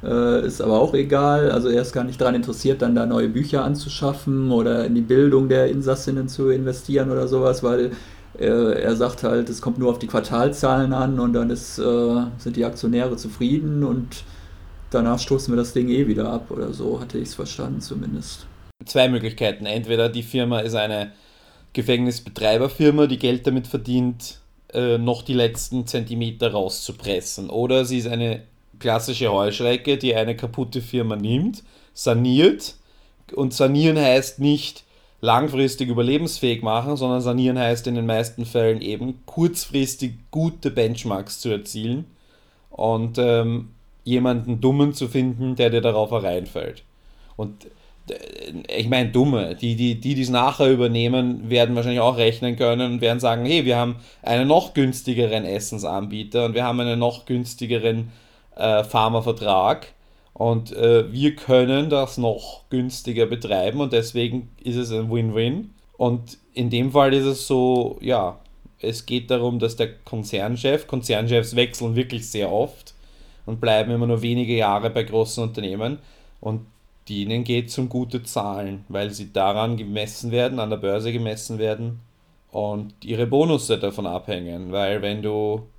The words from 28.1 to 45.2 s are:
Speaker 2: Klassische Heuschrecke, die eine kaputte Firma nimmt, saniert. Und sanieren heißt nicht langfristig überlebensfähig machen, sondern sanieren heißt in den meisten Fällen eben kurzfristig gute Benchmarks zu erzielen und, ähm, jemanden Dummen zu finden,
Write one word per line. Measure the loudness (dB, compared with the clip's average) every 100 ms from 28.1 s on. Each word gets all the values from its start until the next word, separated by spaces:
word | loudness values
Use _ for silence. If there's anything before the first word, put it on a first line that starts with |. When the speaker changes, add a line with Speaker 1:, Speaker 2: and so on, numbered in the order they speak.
| -2 -2 -4 -10 _ _ -8
Speaker 2:
Klassische | -2 0 -2 -2 0
Heuschrecke, | 2 0 0 0 0 0 0
die | 2 0
eine | 0 -2
kaputte | -6 -6 -6 -6
Firma | -4 -2 -2 -2
nimmt, | 0 0 0 -4 -14 -20 _
saniert. | -6 0 2 4 6 6 4 -6 -16 _ _ _ _ -14
Und | -4 -2
sanieren | 2 4 6 4 4
heißt | 4 4 2 0
nicht | 2 2 0 -12 _ _ _ _
langfristig | 2 2 2 0 0 0 -2
überlebensfähig | 0 2 2 0 -2 -2 0
machen, | 0 0 0 -2
sondern | 0 0
sanieren | 0 2 2 2
heißt | 0 0 -2
in | -2
den | 0
meisten | 0 -2 -6 -4
Fällen | 2 2 2
eben | -2 -6 -6 -8 -10
kurzfristig | 0 0 0 -4 -2 -2 -2 -8 -8 -8
gute | -2 -2 -2 -4
Benchmarks | 0 0 0 -4 -4 -6 -8
zu | -4
erzielen | -4 -4 -8 -4 -4 -6 _ _ _ _ _ _
und, | -4 -2 0 -2 0
ähm, | 2 2 2 -2 -6 -18 -20 -16
jemanden | -2 2 2 0 -2 0
Dummen | 2 4 2
zu | 2 -2
finden, | 0